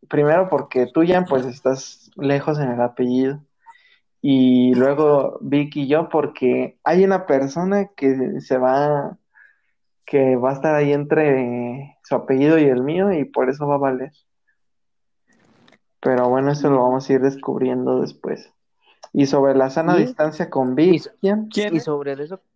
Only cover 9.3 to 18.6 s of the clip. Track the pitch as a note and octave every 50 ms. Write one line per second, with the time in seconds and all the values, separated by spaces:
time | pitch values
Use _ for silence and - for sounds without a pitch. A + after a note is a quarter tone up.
9.3 | _ _ - _ _ _ _ _ _ _ _ _ _ _ _ - - C#3 C3+ C3
10.3 | B2+ B2 B2 C3 C#3 C#3 D3 D#3+ D3+ D3 D3 C#3+ C#3+ C#3+ D3 D3 D3+ D#3 D#3 D3
11.3 | C3+ C3 B2 A#2+ B2 B2 A#2+ A#2+ A#2+ C#3 C#3 C#3+ _ _ _ - C#3 B2 - -
12.3 | C3+ C3 C#3+ D3+ E3 D#3+ D3+ C#3 B2+ B2 B2+ C#3+ D#3+ F3+ G3 G#3 F#3 D#3+ - -
13.3 | - C3 B2+ B2+ C#3 D3 D3 C#3+ C#3+ C#3+ C#3 C3+ C3 B2+ C3 C3 - _ _ _
14.3 | _ _ _ _ _ _ _ _ _ _ _ _ _ _ _ _ _ _ _ _
15.3 | _ _ _ _ _ _ _ _ _ _ _ _ _ _ - C3+ B2+ B2 B2 B2
16.3 | B2+ C3+ C3+ C#3+ D3 C#3+ D3 D3 C#3 C3 B2 B2+ B2+ C3+ C3+ - C3+ C3 B2+ C#3
17.3 | C3+ C3+ - - - - C3 B2+ B2+ B2+ B2+ B2+ B2+ B2+ - D3 C#3+ _ - -
18.3 | - - - _ _ _